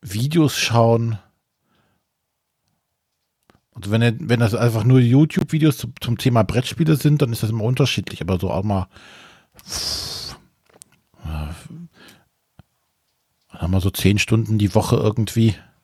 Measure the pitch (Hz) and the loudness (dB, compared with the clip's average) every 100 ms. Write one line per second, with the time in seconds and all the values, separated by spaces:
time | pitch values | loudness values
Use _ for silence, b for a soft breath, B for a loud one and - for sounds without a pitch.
0 | - 98 127 160 147 - - 117 113 117 | -8 -6 -2 2 2 2 0 2 4 4
1 | 117 110 _ _ _ _ _ _ _ _ | 0 -6 _ _ _ _ _ _ _ _
2 | _ _ _ _ _ _ _ _ _ _ | _ _ _ _ _ _ _ _ _ _
3 | _ _ _ _ _ _ _ - 98 110 | _ _ _ _ _ _ _ -14 -4 2
4 | 120 110 104 117 113 113 117 113 107 131 | 2 0 -2 2 2 2 0 2 4 4
5 | 123 131 156 - 156 160 156 139 117 - | 6 4 4 2 -2 0 0 0 -6 -10
6 | - 117 127 120 104 110 - - 160 151 | -6 -2 0 2 2 0 -4 -2 0 2
7 | 147 147 135 117 107 113 107 127 139 - | 2 2 0 -2 -4 -2 -2 0 0 0
8 | 92 - 82 92 92 78 101 98 90 B | -6 -8 -4 -2 -2 -4 -2 -2 -4 B
9 | B B B B B B B B B B | B B B B B B B B B B
10 | B B B B B _ _ _ - _ | B B B B B _ _ _ -20 _
11 | _ _ 78 78 76 82 - 165 175 b | _ _ -10 -8 -8 -12 -16 -18 -20 b
12 | b b b _ _ _ _ _ _ _ | b b b _ _ _ _ _ _ _
13 | _ _ _ _ _ - 85 95 92 - | _ _ _ _ _ -8 -2 0 0 0
14 | 95 101 - 110 107 107 101 110 - 117 | 2 2 2 0 0 0 2 0 0 0
15 | 110 98 107 - 113 95 - _ | 0 -2 -2 2 2 0 -10 _